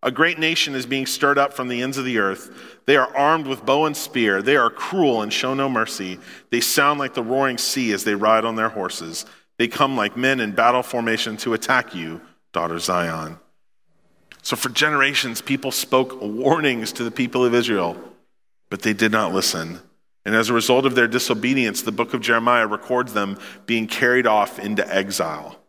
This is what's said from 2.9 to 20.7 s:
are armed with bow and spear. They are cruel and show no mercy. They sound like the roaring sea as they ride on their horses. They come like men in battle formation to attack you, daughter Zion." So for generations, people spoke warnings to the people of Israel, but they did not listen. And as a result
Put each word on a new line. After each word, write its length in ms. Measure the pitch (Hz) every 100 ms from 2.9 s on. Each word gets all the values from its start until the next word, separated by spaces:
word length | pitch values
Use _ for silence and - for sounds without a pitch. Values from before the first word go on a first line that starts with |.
| 143
are 180 | 127
armed 320 | 135 143 160 139
with 200 | 131 113
bow 180 | 139
and 100 | 156
spear. 460 | 147 - 131 110 98
They 160 | 104 143
are 140 | 117
cruel 500 | - - 190 156 113
and 100 | 107
show 220 | - 131
no 160 | 135 139
mercy. 500 | 123 110 - 95 92 - - _
They 140 | 120
sound 360 | 117 - 143 147
like 140 | 139
the 100 | 131
roaring 360 | 113 131 135 120
sea 340 | - 135 120
as 120 | 101
they 100 | 110
ride 320 | 101 107 110 113
on 100 | 113
their 140 | 113
horses. 560 | 110 92 - 82 85 - - _ _
They 100 | 117
come 300 | - 143 131
like 180 | 104 117
men 240 | 131 135
in 120 | 110
battle 300 | 101 117 123
formation 540 | 123 123 113 113 - 107
to 140 | -
attack 420 | 113 - 131 -
you, 280 | 87 82 82 - _ _
daughter 240 | 87 85 85
Zion." 600 | 85 90 85 80 80 82 _ _ _ _ _ _ _ _ _ -
So 160 | - 120
for 140 | 131
generations, 720 | 117 151 147 135 139 131 113
people 280 | - 135 135
spoke 480 | - - 131 131 -
warnings 680 | 104 107 135 160 147 120 110
to 120 | -
the 60 | 120
people 340 | 113 120 127
of 100 | 123
Israel, 480 | 120 113 104 87 82 - - _ _ _ _ _
but 100 | 98
they 140 | 113
did 180 | 104 110
not 220 | 110 101
listen. 480 | 92 92 87 82 87 - _ _ _
And 100 | 104
as 140 | 110 113
a 60 |
result 320 | 117 110